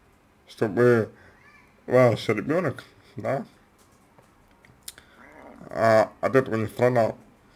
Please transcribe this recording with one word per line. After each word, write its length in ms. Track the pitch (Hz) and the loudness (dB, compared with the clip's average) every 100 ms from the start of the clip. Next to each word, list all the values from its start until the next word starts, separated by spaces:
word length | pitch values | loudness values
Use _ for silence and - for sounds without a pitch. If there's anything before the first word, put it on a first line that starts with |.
| _ _ _ _ _ | _ _ _ _ _
чтобы 640 | - 113 95 123 117 104 - - _ _ _ _ _ - | -8 -4 2 2 2 0 -10 -20 _ _ _ _ _ -2
ваш 420 | 123 123 107 - | 2 2 2 -4
ребёнок, 540 | 107 98 165 156 110 - _ _ | -4 -4 -4 -4 -8 -16 _ _
да, 300 | - 110 135 - _ _ _ _ _ _ _ _ _ _ _ _ _ - - _ _ - 156 - - - | -12 -8 -8 -10 _ _ _ _ _ _ _ _ _ _ _ _ _ -20 -20 _ _ -20 -20 -20 -20 -14
а, 400 | 73 113 110 101 - | -2 2 4 2 -2
от 140 | 101 | 0
этого 220 | 131 - 110 | 0 0 -4
не 100 | 104 | -6
страдал, 500 | - 123 123 110 - - _ _ | -2 0 2 0 -4 -18 _ _